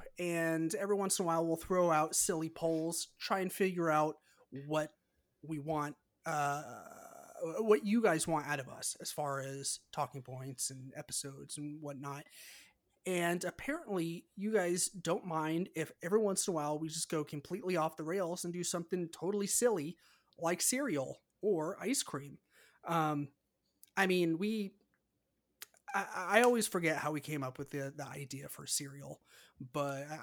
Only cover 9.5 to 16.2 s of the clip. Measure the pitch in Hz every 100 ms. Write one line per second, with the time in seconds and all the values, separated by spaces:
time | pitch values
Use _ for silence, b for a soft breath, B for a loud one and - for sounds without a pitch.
9.5 | 139 139 - _ - 139 139 127 127 131
10.5 | 131 - 135 131 131 147 - 139 139 143
11.5 | 151 147 151 147 139 139 139 - B B
12.5 | B B B _ _ - 180 170 175 -
13.5 | - - 311 269 190 165 170 - - 202
14.5 | 214 180 180 - 190 165 190 185 160 156
15.5 | 160 190 - 156 - 175 214